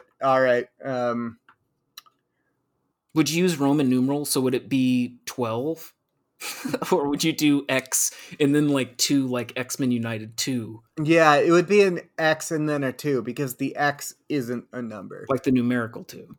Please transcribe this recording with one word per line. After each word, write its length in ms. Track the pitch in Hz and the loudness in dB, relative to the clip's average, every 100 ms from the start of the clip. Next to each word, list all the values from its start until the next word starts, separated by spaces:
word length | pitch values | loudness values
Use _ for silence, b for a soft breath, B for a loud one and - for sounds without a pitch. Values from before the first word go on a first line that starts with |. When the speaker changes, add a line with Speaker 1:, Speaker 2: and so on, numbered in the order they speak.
| - _ | -8 _
Speaker 1:
All 180 | 135 131 | 0 4
right. 260 | 131 123 - _ | 4 2 0 _
Um, 560 | 135 127 120 120 117 113 _ _ _ _ _ - - _ _ _ _ _ _ _ _ _ _ | -6 -4 -2 -2 -6 -10 _ _ _ _ _ -20 -20 _ _ _ _ _ _ _ _ _ _
Speaker 2:
Would 160 | 156 147 | 0 2
you 120 | 165 | 2
use 160 | 180 156 | 0 2
Roman 300 | 139 147 131 | 2 2 2
numerals? 420 | 127 131 143 143 | 2 2 -2 -2
So 100 | 143 | 0
would 140 | 131 | 0
it 140 | 123 107 | -2 -2
be 500 | 135 127 127 120 - - | 0 2 2 -2 -8 -14
twelve? 680 | - 117 117 143 160 - _ _ _ _ _ | -6 -4 -4 -4 -8 -12 _ _ _ _ _
<laughs> 520 | - - - - - | -14 -10 -6 -6 0
Or 160 | 180 143 | 2 2
would 160 | 143 | 0
you 80 | 165 | 0
do 320 | - 151 143 139 | 2 2 2 2
X 440 | 131 - - - B B B | -2 0 -2 -2 B B B
and 160 | 143 | 2
then, 140 | 147 147 | 4 2
like, 280 | 139 123 - | 0 -2 -4
two, 300 | - 143 131 | 0 2 2
like, 260 | 123 113 127 | -4 -6 -8
X-Men 340 | 123 - 131 | -8 -4 -2
United 460 | 120 113 113 110 - | 0 -2 -6 -8 -6
Two? 480 | - 127 110 113 _ - | -4 -4 -6 -12 _ -4
Speaker 1:
Yeah, 320 | 151 165 156 | 2 6 6
it 160 | 143 135 | 6 6
would 160 | 170 165 | 4 6
be 160 | 208 | 6
an 180 | 196 170 - - | 4 2 -8 -2
X 360 | 160 156 - | 0 0 -2
and 160 | 160 151 | -4 -2
then 160 | 147 | 0
a 80 | 135 | -2
two 300 | 123 147 131 | -4 -2 -2
because 340 | 113 120 139 120 | -2 -6 -6 -4
the 180 | 135 | -6
X 400 | - 147 139 - - _ | -2 -2 -2 -10 -16 _
isn't 380 | 147 120 120 - | -4 -2 -6 -8
a 80 | 123 | -10
number. 460 | 117 104 98 95 - | -10 -10 -14 -14 -4
Speaker 2:
Like 140 | 131 | -2
the 80 | 143 | 2
numerical 540 | 127 120 123 113 - | 2 2 0 -2 -8
two. 320 | 190 - - | -16 -18 -20